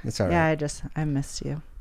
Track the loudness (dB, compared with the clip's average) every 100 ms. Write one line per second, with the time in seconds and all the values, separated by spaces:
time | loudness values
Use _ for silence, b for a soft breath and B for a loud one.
0 | -4 0 4 6 4 4 0 -4 -6 -2
1 | 0 0 -2 -4 -6 -6 -8 -14